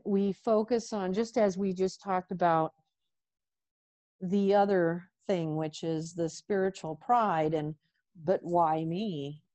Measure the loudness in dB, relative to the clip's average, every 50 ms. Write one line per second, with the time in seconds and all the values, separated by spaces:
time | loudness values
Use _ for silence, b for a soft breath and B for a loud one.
0 | -2 0 2 2 2 0 -2 -2 0 2 2 2 2 2 0 -2 -2 -4 -4 -4
1 | -2 -2 -2 -2 -2 0 0 2 2 2 2 0 -2 -2 0 0 -2 -2 -2 -6
2 | -4 -2 -2 -2 -2 -4 -2 0 2 2 4 2 2 0 -4 _ _ _ _ _
3 | _ _ _ _ _ _ _ _ _ _ _ _ _ _ _ _ _ _ _ _
4 | _ _ _ _ -4 -2 0 2 2 4 4 4 4 4 4 4 2 2 0 -2
5 | -8 -14 _ _ _ -2 -2 -2 -2 -2 -2 -2 -4 -4 -6 -6 -4 -4 -4 -4
6 | -6 -6 -6 -4 -4 -4 -6 -8 -6 -4 -2 0 0 -2 -2 -6 -8 -10 -10 -6
7 | -2 2 2 4 4 2 2 2 0 0 0 -2 -2 -4 -6 -10 _ _ _ _
8 | _ _ _ -4 -2 0 0 0 0 0 2 2 4 4 2 0 -2 -2 -4 -4
9 | -4 -4 -6 -6 -6 -8 -10 -12 _ _ _